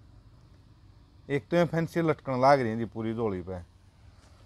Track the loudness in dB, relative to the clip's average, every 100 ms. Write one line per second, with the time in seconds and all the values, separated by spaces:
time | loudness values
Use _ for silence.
0 | -20 -20 -20 -20 -20 -20 -20 -20 -20 -20
1 | -20 -20 -6 -6 0 0 2 0 -2 0
2 | 0 -2 -4 2 6 6 2 -4 -6 -6
3 | -6 -4 -4 -4 -8 -12 -14 -20 -20 -20
4 | -20 -20 -20 -20